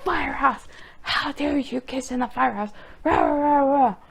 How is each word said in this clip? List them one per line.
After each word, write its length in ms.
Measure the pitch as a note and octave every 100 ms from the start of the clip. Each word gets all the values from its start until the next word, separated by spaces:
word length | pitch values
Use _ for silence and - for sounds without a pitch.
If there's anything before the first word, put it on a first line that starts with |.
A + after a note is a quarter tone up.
firehouse. 640 | - F4 C#4 C4+ C4+ A3+ - - - -
How 300 | - - D4
dare 260 | C#4+ C#4+ D4
you 240 | B3+ B3+
kiss 300 | - C4 C4
in 80 | B3+
the 80 | B3
firehouse? 440 | - B3+ G#3 G#3 - - -
Rah, 160 | D4+ -
rah, 140 | -
rah, 260 | D4 D4 D4
rah. 360 | C#4 C#4 B3+ F#3+ -